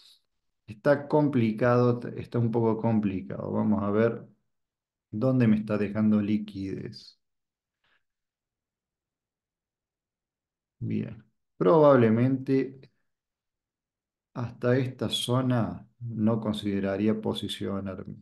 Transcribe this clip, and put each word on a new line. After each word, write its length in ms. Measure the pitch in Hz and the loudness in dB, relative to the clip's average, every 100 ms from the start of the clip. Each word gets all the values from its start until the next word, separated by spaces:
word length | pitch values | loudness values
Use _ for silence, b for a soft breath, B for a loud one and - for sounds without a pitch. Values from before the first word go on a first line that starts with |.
| B B _ _ _ _ - | B B _ _ _ _ -20
Está 420 | 110 147 143 143 | -2 2 2 2
complicado, 920 | 151 147 131 113 107 123 123 123 120 - - | 2 2 2 0 2 2 4 4 0 -4 -12
está 220 | 120 120 | -6 -2
un 120 | 117 | 0
poco 300 | 117 113 110 | 0 0 0
complicado. 680 | 117 110 104 95 - - 101 | 0 0 0 -2 -6 -10 -6
Vamos 300 | 104 110 101 | -2 0 0
a 80 | 101 | 0
ver 360 | 104 117 - - _ _ _ _ _ _ _ _ | 2 0 -2 -12 _ _ _ _ _ _ _ _
dónde 360 | 107 131 131 117 | -4 0 2 4
me 80 | 107 | 2
está 200 | 107 107 | 0 -2
dejando 420 | 101 104 107 107 | -2 0 2 2
liquidez. 1000 | 101 104 104 101 98 - 101 - - - _ _ _ _ _ _ _ _ _ _ _ _ _ _ _ _ _ _ _ _ _ _ _ _ _ _ _ _ _ _ _ _ _ _ _ _ | 2 -2 -4 -10 -8 -8 -10 -14 -20 -20 _ _ _ _ _ _ _ _ _ _ _ _ _ _ _ _ _ _ _ _ _ _ _ _ _ _ _ _ _ _ _ _ _ _ _ _
Bien, 460 | 113 107 - - - _ _ - | -6 -4 -6 -12 -20 _ _ -2
probablemente 1200 | 180 165 147 135 113 113 127 135 131 135 135 - - _ _ _ _ _ _ _ _ _ _ _ _ _ _ | 4 6 8 8 6 4 2 0 0 -2 -2 -8 -20 _ _ _ _ _ _ _ _ _ _ _ _ _ _
hasta 420 | - 120 - 123 127 | -10 -10 -4 0 2
esta 320 | 123 - 110 | 0 -4 -4
zona 800 | - - 123 127 123 95 90 - _ | -2 0 0 2 0 -2 -6 -14 _
no 400 | 120 107 107 117 | -10 -2 0 0
consideraría 800 | 107 107 104 98 98 98 107 107 | -2 -4 -4 -2 -2 0 0 0
posicionarme. 960 | 107 101 101 - 107 98 98 95 98 107 | -2 -6 -6 -8 -6 -6 -8 -10 -14 -16